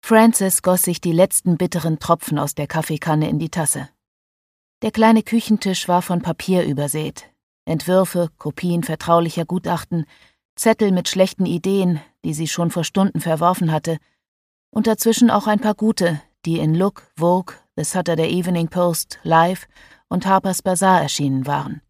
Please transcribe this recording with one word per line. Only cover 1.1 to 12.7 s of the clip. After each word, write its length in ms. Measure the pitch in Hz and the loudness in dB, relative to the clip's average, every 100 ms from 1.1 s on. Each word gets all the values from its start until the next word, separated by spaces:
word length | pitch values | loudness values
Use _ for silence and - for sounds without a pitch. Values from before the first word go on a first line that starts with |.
letzten 440 | 165 196 - - 170 | 2 2 2 0 0
bitteren 420 | 180 175 156 156 | 0 -2 -4 -4
Tropfen 400 | - 165 - 147 | 0 0 0 -4
aus 160 | 147 | -4
der 120 | - 147 | -6 -6
Kaffeekanne 640 | 165 156 156 - 151 156 | -6 -4 -4 -2 0 0
in 100 | 151 | -2
die 100 | 160 | -4
Tasse. 400 | - 151 147 139 _ _ _ _ _ _ _ _ _ | -4 -4 -4 -10 _ _ _ _ _ _ _ _ _
Der 80 | 220 | -6
kleine 320 | 220 220 226 | 4 6 6
Küchentisch 680 | 214 226 - 214 196 185 - | 4 -2 0 -2 0 -4 0
war 140 | 180 | -2
von 200 | - 175 | 0 -4
Papier 420 | 147 160 - 185 | -4 -8 -2 0
übersät. 640 | 170 143 147 156 151 - - _ _ _ | 0 -4 -4 -6 -8 -12 -20 _ _ _
Entwürfe, 640 | - 160 170 185 185 180 170 _ | -6 -6 2 2 2 0 -4 _
Kopien 440 | 151 - 180 175 | -10 -6 -2 -2
vertraulicher 600 | 165 156 - 170 170 170 | -2 -6 2 2 2 -4
Gutachten, 640 | 160 180 - 175 - 170 160 _ _ _ _ | -4 -4 -4 -6 -4 -6 -6 _ _ _ _
Zettel 380 | - 226 226 208 | -2 0 2 2
mit 160 | 185 170 | 0 -2
schlechten 380 | 185 185 - 180 | 0 0 0 -2
Ideen, 540 | 175 190 196 180 160 - _ | -2 -2 0 0 -2 -6 _
die 100 | 165 | -8
sie 140 | 151 160 | -6 -6
schon 220 | - 170 | -2 -2